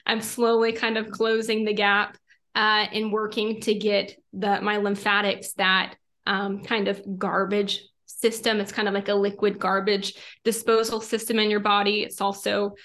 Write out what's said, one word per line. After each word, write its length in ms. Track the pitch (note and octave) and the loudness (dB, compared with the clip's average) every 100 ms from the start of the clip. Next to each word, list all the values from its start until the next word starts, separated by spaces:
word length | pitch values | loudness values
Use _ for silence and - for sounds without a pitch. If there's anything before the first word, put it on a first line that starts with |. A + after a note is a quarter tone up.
| - | -2
I'm 160 | A3 | -2
slowly 520 | - - A#3 A3+ A3+ | -2 0 2 4 2
kind 240 | A3+ A3+ A3 | 0 0 0
of 140 | A3 | -4
closing 540 | - A3 A3+ A3 A3 G#3+ | -2 0 0 0 0 0
the 80 | |
gap, 440 | G#3 G3+ G3+ - - _ _ _ A3 | 2 4 2 0 -8 _ _ _ 0
uh, 300 | G#3+ G#3+ G#3 | 2 2 0
and 200 | A3 A3 | -2 -2
working 500 | G#3+ G#3+ A3+ G#3+ A3 | -2 -2 -2 -4 -2
to 120 | A3+ | -2
get 420 | G#3 G#3 G3+ G3 - _ | 0 2 2 0 -10 _
the, 280 | F#3+ G3+ G3+ | -4 0 0
my 160 | G#3 G#3 | 0 0
lymphatics, 760 | G3+ G3+ G#3+ G3+ G3+ G3 - | 0 0 2 2 2 -2 -6
that, 420 | - F#3 F#3 - - _ _ - | 0 4 4 2 -8 _ _ -2
um, 380 | G3 G3+ G3 | -2 -2 -6
kind 240 | - A3+ G3 | -2 0 0
of 140 | G3 - F#3 | -2 -6 -6
garbage 640 | G3 F#3 F#3+ G#3 G3 - - _ - | -2 0 0 0 0 -4 -10 _ -20
system. 540 | - A3+ A3+ A#3 G#3+ | -2 -2 0 0 0
It's 120 | G3 | -2
kind 160 | - G#3 | -2 -2
of 60 | |
like 160 | G3+ G3+ | -2 0
a 40 | G#3 | 0
liquid 440 | G3+ G3+ G#3 G3 | 0 0 -2 0
garbage 540 | F#3 G3 G3 G3 G3 - - - A3+ | -2 0 2 0 -2 -10 -20 -6 -4
disposal 560 | A3 - A3+ A3+ A3 | -2 2 2 2 -4
system 380 | - A3 A3 A3 | -4 -6 0 0
in 100 | G#3 | 2
your 100 | G#3 | 2
body. 440 | G#3 G3+ G3+ G#3 | 2 4 2 0
It's 180 | - - | -2 -4
also 540 | G3+ G3 G3+ G3+ G3+ G3+ | -4 -2 -2 0 -2 -6